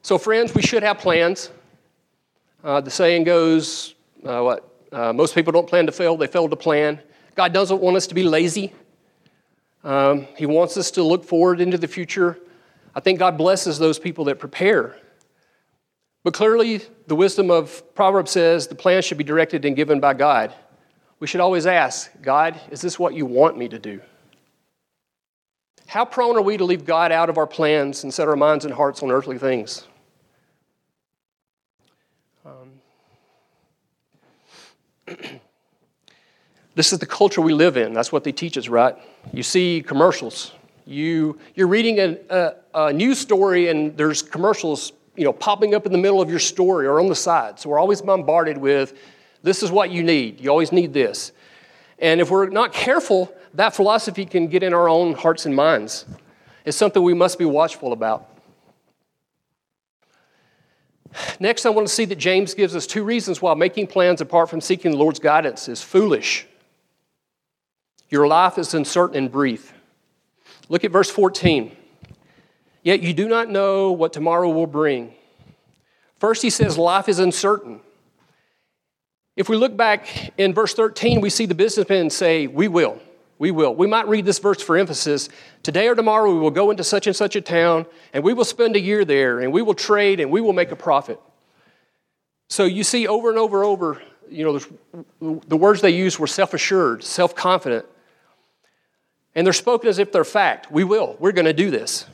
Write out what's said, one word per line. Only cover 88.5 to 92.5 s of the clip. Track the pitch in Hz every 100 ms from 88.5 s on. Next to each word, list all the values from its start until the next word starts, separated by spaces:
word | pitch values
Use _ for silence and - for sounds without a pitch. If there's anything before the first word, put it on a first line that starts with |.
| - 233 208
a |
year | 185 208
there, | 185 139 131 120
and | 127
we | 165
will | 220 -
trade, | - 208 202 190
and | 139
we | 175
will | 226
make | 185 175
a | 160
profit." | - 147 - 110 _ _ _ _ _ _ _ _ _ _ _ _
So | _